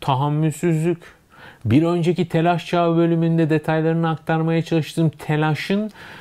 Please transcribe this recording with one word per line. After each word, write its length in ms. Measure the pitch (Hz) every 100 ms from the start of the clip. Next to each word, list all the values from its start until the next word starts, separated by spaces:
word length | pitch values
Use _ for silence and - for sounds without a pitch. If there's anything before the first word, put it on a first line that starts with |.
tahammülsüzlük. 1120 | - 131 147 151 156 143 175 160 165 175 - - _ - - - 110
Bir 180 | 123
önceki 460 | 165 175 165 175 170
telaş 360 | 170 165 170 -
çağı 320 | 175 170 165
bölümünde 520 | 170 165 165 165 160
detaylarını 600 | 156 156 160 160 165 165
aktarmaya 520 | 156 - 160 160 165
çalıştığım 480 | 160 165 143 - 160
telaşın, 800 | - - 151 156 147 - 196 214 - - -